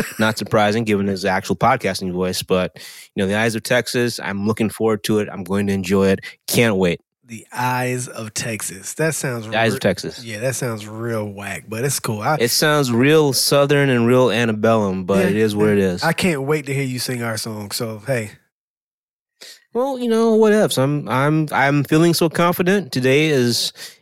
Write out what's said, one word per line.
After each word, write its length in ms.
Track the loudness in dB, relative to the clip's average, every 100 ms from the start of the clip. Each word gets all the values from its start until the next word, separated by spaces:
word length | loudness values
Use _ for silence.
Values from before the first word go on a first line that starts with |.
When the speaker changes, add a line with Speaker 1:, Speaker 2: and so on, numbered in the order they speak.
| -6
Speaker 1:
<laughs> 100 | -2
Speaker 2:
Not 180 | -2 -2
surprising 460 | 0 2 4 2
given 240 | 0 0 0
his 160 | -2
actual 320 | -2 -2 -2 0
podcasting 560 | 2 2 0 -4 -4
voice, 280 | -4 -4 -4
but, 340 | -2 0 -2 -6 -20 -20 -10 -4
you 60 |
know, 40 | -2
The 80 | 0
Eyes 200 | -2 -2
of 80 |
Texas, 560 | -2 -2 0 -2 -2 -4
I'm 260 | -8 -4 -2
looking 240 | 0 -2
forward 320 | 0 0 0
to 140 | 0 0
it. 100 | -2
I'm 140 | -6
going 240 | -4 -2 0
to 60 |
enjoy 340 | -2 0 2 4
it. 120 | 2 -4 -14 -2
Can't 300 | 2 2 2
wait. 240 | 0 0 _ _
Speaker 1:
The 200 | -20 -20 -12
Eyes 540 | -6 -4 -2 -4 -6 -8
of 260 | -12 -10
Texas. 640 | -8 -8 -8 -10 -12 -12
That 220 | -4 -4 -2
sounds 320 | -6 -6 -6
Speaker 2:
The 100 | -2
Eyes 140 | 0
of 60 | 0
Speaker 1:
re-, 20 |
Speaker 2:
Texas. 440 | -2 -2 -6 -12
Speaker 1:
yeah, 140 | -14 -6
that 160 | -6
sounds 320 | -4 -6 -8 -10
real 400 | -10 -6 -6 -6
whack, 360 | -10 -10 -12 -10
but 160 | -6
it's 140 | -4 -4
cool. 240 | -4 -4
I 140 | -2 0
Speaker 2:
It 120 | 0
sounds 420 | 2 2 2 2
real 400 | 2 4 4 4
Southern 580 | 0 2 2 4 4 4
and 160 | 4 4
real 240 | 4 4
antebellum, 760 | 2 0 2 2 2 2 -2
but 200 | 0 2
Speaker 1:
Yeah, 60 | 2
Speaker 2:
it 60 | 2
is 200 | 0 2
what 120 | 2
it 80 | 4
Speaker 1:
yeah. 60 | 2
Speaker 2:
is. 100 | 0
Speaker 1:
I 80 | -2
can't 300 | 0 0 0
wait 240 | -2 -2 -2
to 80 |
hear 100 | -4
you 160 | -4 -4
sing 240 | -6 -6
our 120 | -6 -6
song. 360 | -8 -10 -8
So, 260 | -8 -8 -8 -4
hey. 240 | -4 -4 -12 _ _ _ _ _ _ _ _ _ -20 -20 -20 _
Speaker 2:
Well, 240 | -4 -2 -2
you 100 | 0
know, 260 | 2 4
what 200 | 6 6
ifs? 240 | 6 2 2
I'm, 280 | 0 0 -2
I'm, 360 | 0 2 2 0
I'm 320 | 0 2 2
feeling 300 | 4 4 4
so 160 | 4 0
confident. 600 | 2 0 2 2 0 0
Today 360 | 0 2 4 4
is, 460 | 2 2 0 -4 -8 -18 -18